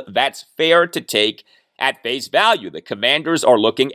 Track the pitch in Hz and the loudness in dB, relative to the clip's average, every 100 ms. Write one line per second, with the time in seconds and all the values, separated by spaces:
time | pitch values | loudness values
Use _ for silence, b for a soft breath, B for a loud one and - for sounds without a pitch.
0 | - 101 135 - - - 160 170 175 165 | 0 -2 -2 -4 -12 -4 2 2 2 -2
1 | - 110 110 104 _ _ _ - 135 - | -2 0 0 -2 _ _ _ -4 -4 -4
2 | 117 131 - 151 220 202 95 - - 104 | -6 -8 -4 0 2 0 -4 -14 -10 -4
3 | 120 151 156 165 127 113 110 107 135 | 0 0 -2 0 2 4 2 0 0